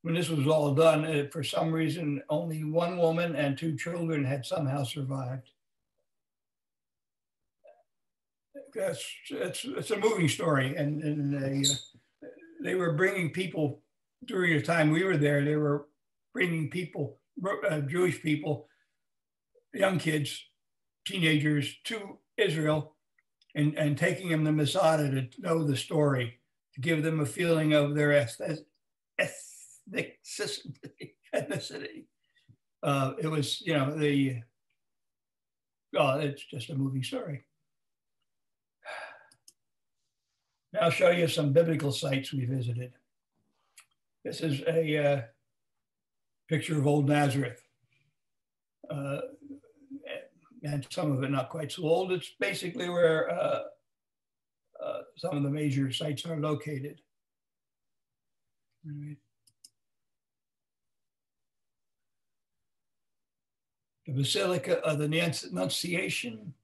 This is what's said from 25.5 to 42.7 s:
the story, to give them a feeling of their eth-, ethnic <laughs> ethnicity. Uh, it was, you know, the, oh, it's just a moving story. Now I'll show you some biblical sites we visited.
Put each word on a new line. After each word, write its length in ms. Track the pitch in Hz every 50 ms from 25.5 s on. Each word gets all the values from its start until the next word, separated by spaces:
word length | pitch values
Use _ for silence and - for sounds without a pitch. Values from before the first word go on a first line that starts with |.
| 165 165 156
the 140 | 147 135
story, 640 | 117 - - 175 156 151 143 139 127 123 117 - _ _ _ _ _ _ _ _
to 60 | 143
give 200 | 123 165 165 151
them 200 | 147 160 160 156
a 40 | 147
feeling 480 | - - - 180 170 165 160 156 151 151
of 220 | 147 147 143 143
their 160 | 151 147 147 147
eth-, 260 | 143 143 113 - - - 143 151 - - _ _ _ _ _ _ _ _ _ _
ethnic 1040 | - 151 - - - - - - - - - - - _ - 190 - - - - _ _
<laughs> 1120 | - - - 208 - - - - - 135 - - - - _ - - _ _ _ - -
ethnicity. 680 | - 143 - 196 - - - - 143 - - 320 - - _ _ _ _ _ _ _ _ _ - _ _ _ _ _ -
Uh, 300 | 151 139 139 135 131 135 -
it 80 | 151
was, 340 | 156 160 151 139 - - -
you 120 | - 185 160
know, 240 | 143 135 135 151
the, 440 | 156 151 147 143 139 139 131 127 117 117 _ _ _ _ _ _ _ _ _ _ _ _ _ _ _ _ _ _ _ _ _ _ _ _ _ _ _ _ _ -
oh, 220 | - 147 139 131 147
it's 260 | 156 139 135 - -
just 240 | - - 123 113 -
a 60 | 160
moving 260 | 135 135 131 131 131
story. 440 | 127 - - 254 226 175 143 123 _ _ _ _ _ _ _ _ _ _ _ _ _ _ _ _ _ _ _ _ _ _ _ _ _ _ _ _ _ - - - - - - - - _ _ _ _ - _ _ _ _ _ _ _ _ _ _ _ _ _ _ _ _ _ _ _ _ _ _ _ _
Now 100 | - 160
I'll 100 | 165 170
show 180 | - - 185 175
you 180 | 175 175 170
some 240 | 156 - 160 147 139
biblical 400 | 135 165 170 165 160 139 151 143
sites 400 | 120 - - 127 135 135 135 -
we 140 | - 135 123
visited. 480 | 120 135 131 120 120